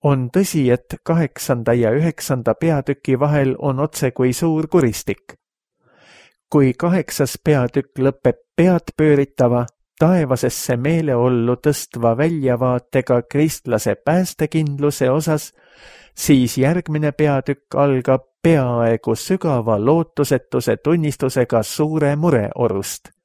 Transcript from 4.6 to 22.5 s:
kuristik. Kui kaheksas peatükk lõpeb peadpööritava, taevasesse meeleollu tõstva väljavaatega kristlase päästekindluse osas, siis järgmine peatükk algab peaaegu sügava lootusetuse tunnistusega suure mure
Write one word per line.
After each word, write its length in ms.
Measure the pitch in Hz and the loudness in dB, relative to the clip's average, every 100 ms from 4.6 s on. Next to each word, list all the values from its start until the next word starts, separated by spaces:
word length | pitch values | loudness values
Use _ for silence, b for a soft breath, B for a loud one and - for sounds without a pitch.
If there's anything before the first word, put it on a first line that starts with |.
| 156 | 0
kuristik. 680 | 180 135 104 - 101 _ - _ _ _ _ b b b b b b _ | 2 2 -2 -8 -10 _ -20 _ _ _ _ b b b b b b _
Kui 220 | 147 131 | 2 2
kaheksas 640 | 120 175 185 143 - 139 - | 2 0 0 -2 -4 -4 -2
peatükk 560 | - 147 123 - 135 - | 0 2 2 -2 -4 -2
lõpeb 400 | 131 135 - - _ - | -2 0 -2 -2 _ 0
peadpööritava, 1080 | 175 175 - - 156 143 143 - 123 123 120 _ _ _ | 2 2 -2 0 2 4 2 0 2 2 -2 _ _ _
taevasesse 760 | 160 180 147 127 131 - - 123 | 2 2 2 0 -2 -4 -4 -2
meeleollu 760 | 131 165 156 123 123 123 117 123 | 0 0 0 0 2 2 0 0
tõstva 640 | 151 143 - 123 117 113 | 0 -2 -6 -2 0 2
väljavaatega 1040 | 156 165 131 120 127 123 - 135 127 123 | 0 0 -2 0 0 -2 -2 -4 0 -2
kristlase 760 | 117 143 160 - - 110 107 98 | 0 -2 -2 -2 -4 -2 -2 -4
päästekindluse 1120 | - 170 180 - 151 160 151 143 147 147 127 | 0 0 -2 -4 -4 -2 -2 -2 -2 0 0
osas, 440 | 139 156 151 - B B B B B B - | 0 0 -4 -4 B B B B B B -10
siis 400 | - 139 123 - | 2 2 2 0
järgmine 540 | 131 175 165 151 151 | 0 0 -2 -2 -2
peatükk 640 | 143 151 139 131 139 _ 139 | 0 0 0 -2 -8 _ 0
algab 500 | 143 131 123 131 - _ | 2 2 2 0 -2 _
peaaegu 720 | 165 160 127 120 117 113 - 113 | 2 2 2 0 0 0 -2 -4
sügava 600 | - 185 175 131 113 107 | -2 -2 0 -2 0 0
lootusetuse 1000 | 110 165 165 - 143 131 - 127 120 110 | 2 2 0 -4 0 0 -2 -4 -2 -2
tunnistusega 880 | - 170 151 - 131 131 120 117 | 0 0 0 -2 -4 -2 0 0
suure 520 | 104 - 151 156 147 147 | -2 -4 -2 0 0 0
mure 340 | 170 123 104 | 2 2 0